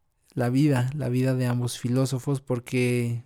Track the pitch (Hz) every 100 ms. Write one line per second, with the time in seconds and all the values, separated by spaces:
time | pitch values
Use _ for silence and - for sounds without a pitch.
0 | _ _ _ - 120 131 151 131 127 151
1 | 127 123 131 127 123 120 120 - 120 127
2 | 131 131 143 139 - 123 - 127 123 123
3 | 120 117